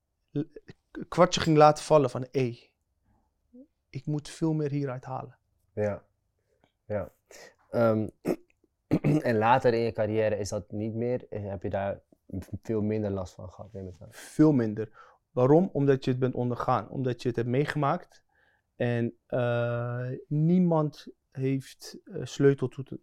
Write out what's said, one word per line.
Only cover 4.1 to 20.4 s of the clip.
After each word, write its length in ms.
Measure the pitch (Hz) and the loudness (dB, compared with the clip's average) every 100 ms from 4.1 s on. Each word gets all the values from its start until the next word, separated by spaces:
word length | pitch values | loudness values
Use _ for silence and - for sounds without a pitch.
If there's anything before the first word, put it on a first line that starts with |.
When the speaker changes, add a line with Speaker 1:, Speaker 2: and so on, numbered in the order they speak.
| 147 - | -6 -6
Speaker 1:
veel 240 | - 165 | -4 -2
meer 180 | 156 147 | 0 -2
hieruit 340 | 143 139 127 | -4 -4 -8
halen. 320 | 131 131 127 - _ _ _ | -10 -12 -12 -18 _ _ _
Speaker 2:
Ja. 320 | - 104 95 _ _ _ _ _ _ _ _ | -4 -2 -4 _ _ _ _ _ _ _ _
Ja. 280 | - 104 92 _ _ - - _ _ | -8 -8 -8 _ _ -20 -20 _ _
Ehm, 380 | 117 117 110 107 - - - _ _ _ _ - | 2 2 2 -2 -6 -6 -6 _ _ _ _ -2
<clears throat> 420 | - 151 151 123 | 0 2 0 2
en 80 | 113 | 2
later 360 | 110 131 127 | 4 4 4
in 60 | 117 | 2
je 120 | 117 | 0
carrière 460 | 107 107 110 107 104 | -2 -2 0 0 0
is 100 | 101 | -4
dat 220 | 104 98 | -6 -8
niet 220 | 104 110 | -8 -6
meer, 320 | 110 120 123 - | -4 -4 -4 -6
eh, 200 | 104 104 | -10 -8
heb 120 | 95 | -8
je 80 | 107 | -6
daar 300 | 98 98 98 _ _ - | -4 -4 -6 _ _ -14
v-, 200 | 92 - 98 | -12 -10 -12
veel 180 | - 110 | -4 -2
minder 280 | 104 110 104 | -2 -2 -2
last 240 | 98 92 | -4 -8
van 160 | - 98 | -12 -18
gehad, 220 | - 104 | -18 -16
neem 160 | 98 92 | -14 -14
ik 60 | 92 | -16
aan? 80 | 104 | -20
Speaker 1:
Veel 420 | - - - 156 | -20 -6 4 6
minder. 580 | 143 113 107 107 - - _ _ | 6 0 -4 -8 -12 -20 _ _
Waarom? 400 | - 127 151 190 | 2 6 6 4
Omdat 320 | 143 139 135 | 0 2 2
je 60 | - | 2
het 100 | 127 | -2
bent 140 | 127 | -2
ondergaan, 540 | 127 123 120 - 123 - | -2 -4 -4 0 -2 -2
omdat 340 | 135 127 120 | -6 -6 -4
je 60 | 127 | -4
het 80 | 120 | -2
hebt 120 | 120 | -2
meegemaakt. 720 | 123 147 151 143 175 - _ _ _ _ _ _ - | 0 -2 -2 -2 -2 -6 _ _ _ _ _ _ -6
En, 380 | 123 120 117 - - | -2 -2 -4 -6 -8
eh, 800 | 127 120 120 120 120 120 120 127 127 - | -4 -2 -2 -2 -4 -6 -8 -8 -10 -6
niemand 800 | 147 | 0